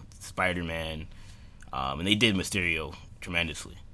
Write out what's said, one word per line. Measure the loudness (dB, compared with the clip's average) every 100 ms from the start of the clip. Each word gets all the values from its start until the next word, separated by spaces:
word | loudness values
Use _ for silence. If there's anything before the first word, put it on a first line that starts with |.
| -14 -12
Spider-Man, | -10 2 2 2 0 -2 -2 -4 -8 -12 -14 -14 -16 -16 -8
um, | -2 -2 0
and | 4
they |
did | 6 8
Mysterio | 6 2 2 2 2 -2 -8 -14 -12
tremendously. | -2 0 0 -2 -10 -12 -14